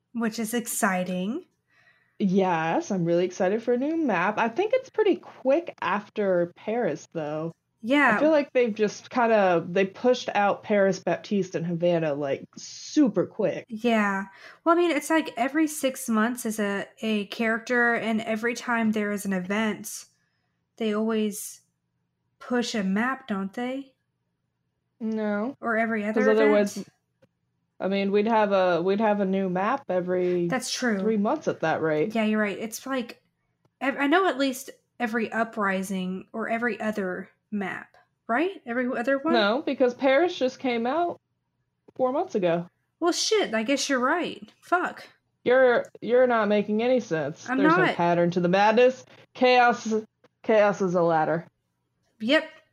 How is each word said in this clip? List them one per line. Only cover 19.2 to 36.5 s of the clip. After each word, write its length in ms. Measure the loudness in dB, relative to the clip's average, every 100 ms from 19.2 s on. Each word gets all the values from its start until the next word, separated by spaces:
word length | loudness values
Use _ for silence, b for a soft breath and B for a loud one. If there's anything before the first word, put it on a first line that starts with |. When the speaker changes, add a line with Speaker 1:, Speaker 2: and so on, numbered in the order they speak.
| -4
Speaker 1:
an 60 |
event, 720 | -4 -2 -2 -2 -4 -10 -14 -16 _ _ _ _ _ _ _
they 180 | -4 -2
always 640 | 0 0 -2 -4 -12 -16 _ _ _ _ _ _ _ _
push 340 | -4 -4 -2
a 100 | -2
map, 440 | -2 0 -2 -4 -6
don't 260 | -6 -6
they? 400 | -6 -8 -8 -10 _ _ _ _ _ _ _ _ _ _ _
Speaker 2:
No. 560 | -6 -2 -2 -2 -4 -6
Speaker 1:
Or 160 | -2 -2
every 240 | 0 -2
Speaker 2:
'Cause 160 | -2 2
Speaker 1:
other 140 | 4
Speaker 2:
otherwise, 460 | 4 4 4 2 -4
Speaker 1:
event? 120 | -12 _ _ _ _ _ _ _ _ _
Speaker 2:
I 80 | -2
mean, 220 | 0 0
we'd 160 | 2 2
have 240 | 2 2
a, 280 | 4 2 2
we'd 180 | 0 0
have 200 | 2 2
a 60 | 0
new 240 | 0 -2
map 340 | -2 -2 -4 -2
every 600 | -4 -2 -2 0 0 -2
Speaker 1:
That's 240 | -2 -4
true. 280 | -4 -2 0
Speaker 2:
three 160 | 0 0
months 300 | 0 0 -2
at 120 | -2
that 240 | -2 0
rate. 320 | 0 0 0 0
Speaker 1:
Yeah, 80 | 0
you're 160 | 0
right. 160 | -2 -4
It's 280 | -8 -10 -6
like, 340 | -6 -6 -12 _ _ _ _ _ _
ev-, 160 | -6 -2
I 80 | 2
know 200 | 4 4
at 120 | 2
least 320 | 0 -2 -10 -18 _ -8
every 320 | -4 -2 -2
Uprising 920 | -2 -4 -2 -2 -2 -4 -4 -4 -8 -10
or 160 | -10
every 320 | -6